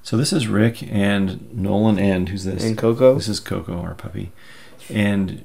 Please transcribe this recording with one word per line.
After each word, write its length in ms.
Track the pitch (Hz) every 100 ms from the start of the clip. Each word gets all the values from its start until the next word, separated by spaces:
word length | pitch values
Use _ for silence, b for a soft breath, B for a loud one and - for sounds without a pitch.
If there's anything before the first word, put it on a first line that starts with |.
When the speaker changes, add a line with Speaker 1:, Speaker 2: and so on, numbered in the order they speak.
Speaker 1:
So 120 | - 113
this 160 | 147
is 140 | 185 110
Rick 380 | 104 113 117 143
and 640 | 107 101 101 95 85 -
Nolan 460 | 117 98 101 110 98
and 300 | 98 92 90
who's 160 | 95
this? 180 | 92 90
Speaker 2:
And 160 | 113 110
Coco. 380 | 113 117 131 131
Speaker 1:
This 100 | -
is 140 | 101
Coco, 400 | - 95 87 87
our 140 | 85
puppy. 360 | 87 - 101 95 B B B B B -
And 540 | 107 101 101 95 80